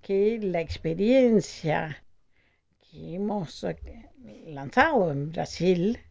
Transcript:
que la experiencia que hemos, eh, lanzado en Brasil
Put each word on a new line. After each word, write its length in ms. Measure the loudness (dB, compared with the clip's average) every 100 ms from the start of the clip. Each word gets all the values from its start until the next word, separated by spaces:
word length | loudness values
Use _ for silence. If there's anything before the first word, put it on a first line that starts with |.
que 380 | 0 2 2 0
la 200 | -2 -2
experiencia 1400 | -4 -6 -4 0 4 6 8 4 2 -6 -2 -2 -4 -10 -18 _ _ _ _ _ _ _
que 320 | _ -16 -12
hemos, 500 | -6 -4 -4 -8 -8
eh, 460 | -8 -8 -12 -16 -20 -20 -20 -20 -14
lanzado 640 | -12 -2 2 4 4 2
en 200 | -2 -4
Brasil 680 | -6 -8 0 2 2 0 -2 -10